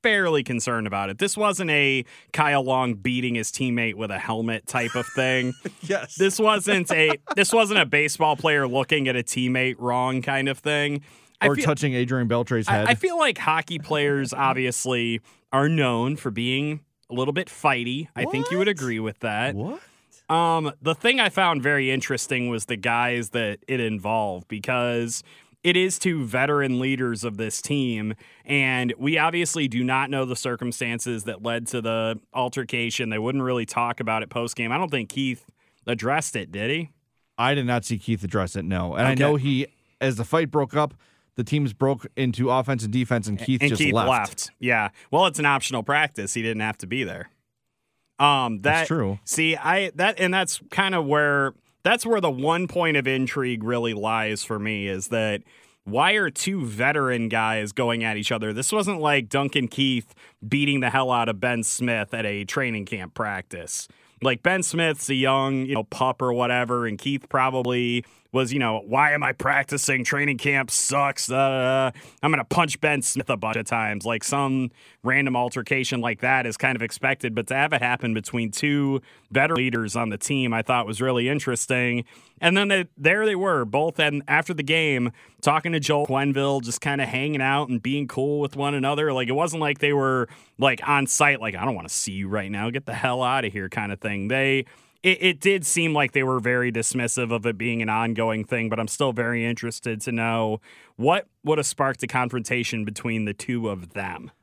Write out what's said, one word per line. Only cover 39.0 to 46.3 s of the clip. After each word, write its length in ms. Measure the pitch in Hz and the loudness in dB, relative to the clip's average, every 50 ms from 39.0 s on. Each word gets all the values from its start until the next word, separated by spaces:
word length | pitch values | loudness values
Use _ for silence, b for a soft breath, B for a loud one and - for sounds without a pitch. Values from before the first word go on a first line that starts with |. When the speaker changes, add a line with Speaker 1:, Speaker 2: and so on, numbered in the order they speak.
| 120 | 2
Speaker 2:
I 60 | 131 | 2
Speaker 1:
Okay. 80 | 135 127 | 4 4
Speaker 2:
know 160 | 139 147 151 | 4 4 4
he, 300 | 143 131 143 135 127 139 - _ _ _ _ _ _ | 2 2 2 0 0 0 -4 _ _ _ _ _ _
as 160 | 127 135 127 | 0 0 0
the 80 | 104 117 | 0 -2
fight 260 | - - 165 165 143 | 2 2 2 2 2
broke 240 | - 151 139 - - | 2 0 0 2 2
up, 200 | 147 151 143 - b b b b b b b b | 0 0 0 -2 b b b b b b b b
the 80 | - 120 | -6 -2
teams 280 | - 147 151 143 127 | 0 2 2 2 0
broke 340 | 101 _ 135 135 139 113 - - _ | 0 _ 2 2 2 0 -4 -12 _
into 340 | - 135 127 113 113 123 127 | 0 0 0 2 2 2 2
offense 340 | 127 131 127 135 139 120 110 | 4 2 2 2 -2 -2 -2
and 80 | 107 | -2
defense, 340 | 107 127 127 117 127 117 98 110 | 0 0 0 2 0 0 0 -2
and 100 | 101 95 | -4 -4
Keith 220 | 113 131 135 117 | 0 0 2 2
Speaker 1:
And 100 | 143 143 | 2 2
Speaker 2:
just 100 | 120 101 | 2 2
Speaker 1:
Keith 100 | 151 143 104 | 2 2 2
Speaker 2:
left. 140 | 113 107 127 | 2 2 4
Speaker 1:
left. 420 | 127 117 104 98 - - - - _ _ | 2 2 0 -2 -6 -8 -10 -10 _ _
Yeah. 300 | - 123 120 113 107 98 B B B B | 0 2 2 2 2 -2 B B B B
Well, 160 | - 156 190 | 2 4 4
it's 120 | 185 151 151 | 4 2 2
an 80 | 151 | 2
optional 360 | 143 139 135 - - 139 120 | 2 2 2 0 -2 -4 -4
practice. 520 | 104 - 143 147 151 147 _ - 101 95 | 0 0 2 2 2 0 _ -6 -6 -4